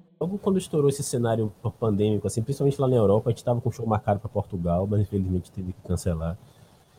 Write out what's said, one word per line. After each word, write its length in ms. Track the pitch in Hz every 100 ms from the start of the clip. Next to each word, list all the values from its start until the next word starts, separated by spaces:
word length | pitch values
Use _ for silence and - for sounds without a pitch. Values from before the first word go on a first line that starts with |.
| _ -
Logo 180 | 170 202
quando 200 | 202 190
estourou 320 | - 156 143
esse 140 | 139
cenário 460 | 135 123 117 113 110 - 120 -
pandêmico, 480 | 113 101 107 104 104
assim, 140 | -
principalmente 400 | 110 139 139 139
lá 80 | 131
na 80 | 123
Europa, 320 | 101 107 120
a 20 |
gente 120 | 110 -
tava 160 | 120
com 100 | 117
show 140 | - 110
marcado 340 | 107 - 101
pra 80 | -
Portugal, 580 | 101 - 95 85 87 98
mas 140 | 104
infelizmente 500 | 101 101 92 92 -
teve 220 | - 90
que 100 | - -
cancelar. 500 | 87 92 80 82 92 - - - _ _